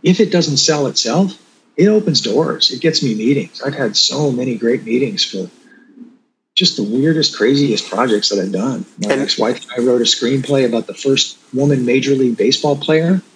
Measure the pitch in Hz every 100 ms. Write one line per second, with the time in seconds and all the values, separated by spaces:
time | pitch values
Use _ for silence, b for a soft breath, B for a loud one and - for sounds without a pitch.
0 | 165 185 208 175 160 139 - 151 135 -
1 | - 165 196 - _ _ _ - 190 214
2 | 208 139 - 113 156 - - 127 165 -
3 | 139 107 110 139 - - 135 139 123 104
4 | - 135 147 123 127 117 117 117 101 120
5 | 131 101 - 98 95 _ B B B B
6 | - _ _ _ _ - 185 - 104 117
7 | 147 160 151 - 107 139 143 104 - 98
8 | 123 104 - 101 95 95 117 127 - -
9 | 104 135 143 - 113 117 - - 120 123
10 | 117 - 120 135 135 139 127 113 107 123
11 | 139 135 - - _ 127 143 139 123 127
12 | 127 139 127 113 107 139 151 143 147 156
13 | 165 190 -